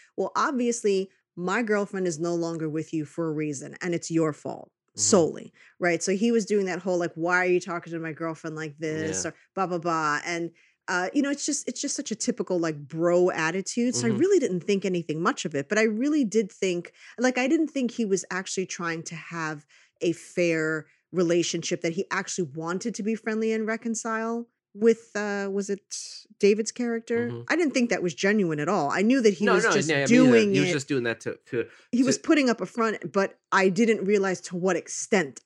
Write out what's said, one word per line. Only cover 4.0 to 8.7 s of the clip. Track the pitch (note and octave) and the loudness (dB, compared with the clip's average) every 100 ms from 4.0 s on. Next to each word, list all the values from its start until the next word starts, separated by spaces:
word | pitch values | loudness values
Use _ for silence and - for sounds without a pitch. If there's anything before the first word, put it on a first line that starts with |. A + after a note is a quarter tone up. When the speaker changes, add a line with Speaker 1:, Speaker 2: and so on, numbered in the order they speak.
| - | -2
Speaker 1:
your | E3 D#3 | 0 0
fault | C#3+ - - - _ _ - | -2 -10 -10 -14 _ _ -4
Speaker 2:
Mm-hmm. | A2+ G3 | 4 6
Speaker 1:
solely," | D#3+ - - _ - _ | 4 0 -14 _ -20 _
right? | F3 E3 | 0 0
So | - F#3+ | 0 0
he | A#3 | 2
was | A#3 F#3+ | 2 2
doing | G#3 F#3+ | 0 0
that | F3 | -4
whole, | F#3+ F3+ | -2 -2
like, | E3+ E3 | -2 -2
"Why | E3+ F3+ | 0 2
are | F3+ | 4
you | F3+ | 2
talking | F#3 E3+ E3 | 0 -10 -8
to | E3 | -10
my | D#3+ | -8
girlfriend | D3 E3 D#3+ E3 D#3 | -6 -8 -8 -10 -8
like | D#3 | -10